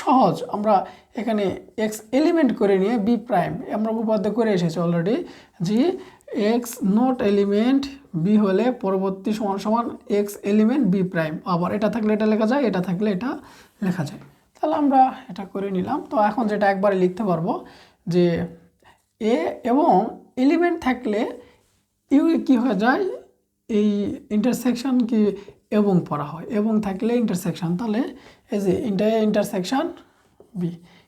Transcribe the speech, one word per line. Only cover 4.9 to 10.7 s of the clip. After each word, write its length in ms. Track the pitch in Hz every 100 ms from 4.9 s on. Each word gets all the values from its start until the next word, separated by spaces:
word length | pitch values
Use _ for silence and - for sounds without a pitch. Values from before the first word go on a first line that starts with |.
| 170 175 294 - - - - 180
যে 120 | 214 339 370 - - - 311 208 247
X 20 | - - 196 214
not 200 | 262 247 208
element 540 | 202 202 202 240 269 - - - 165
বি 100 | 180 214
হলে 220 | 202 190 247 247
পরবর্তী 480 | 190 190 190 190 214 208
সমান 180 | 202 196 214
সমান 200 | 220 233 - - 202
এক্স 140 | 208 - 202
এলিমেন্ট 340 | 214 220